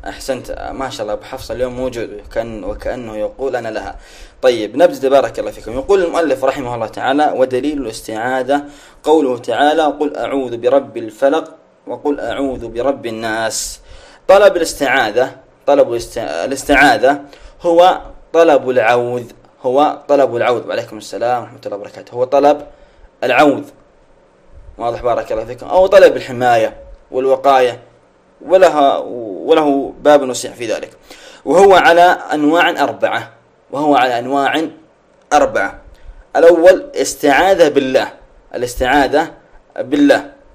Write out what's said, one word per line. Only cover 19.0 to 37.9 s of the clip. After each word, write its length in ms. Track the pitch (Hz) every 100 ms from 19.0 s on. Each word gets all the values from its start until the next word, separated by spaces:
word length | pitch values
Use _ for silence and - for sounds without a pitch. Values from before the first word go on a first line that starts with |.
| 120 123 117 - _ _
هو 380 | 131 131 147 - -
طلب 280 | 143 131 117
العوذ. 320 | 113 117 -
وعليكم 300 | 104 117 107
السلام 440 | - 98 117 123
ورحمة 180 | 110 - 104
الله 120 | 101
وبركاته. 360 | 104 - 92
هو 100 | 120
طلب 440 | 123 139 143 147 - - _ _ - _
العوذ. 400 | 127 123 151 120 - _ _ _ _ _ _ _ _ - - -
واضح 240 | 117 113
بارك 300 | 120 113 -
الله 140 | 110 113
فيكم. 200 | 123 -
أو 220 | 180 190
طلب 280 | 196 175 127
الحماية 600 | 127 123 123 117 139 - - - _
والوقاية، 680 | 127 135 131 143 131 123 110 - _ _ _ _ _
ولها، 560 | - 185 180 151 139 92 - 123 113 90 90
وله 480 | 160 147 139 123 -
باب 300 | 143 147 135
وسيع 220 | 120 117
في 220 | - 117
ذلك. 160 | 87 - - _ - - - -
وهو 280 | 170 196 185
على 260 | 147 170 175 - -
أنواع 360 | 151 147 165 165
أربعة، 600 | 170 135 104 107 117 117 _ _ _ _
وهو 240 | 135 151 139
على 240 | 127 120
أنواع 420 | 127 139 135 143 160 - _ _ _ _ _
أربعة. 460 | 262 285 - - - - - - - - -
الأول 560 | 165 170 175 190 - -
استعاذة 720 | - - 147 139 180 185 160
بالله، 440 | 131 131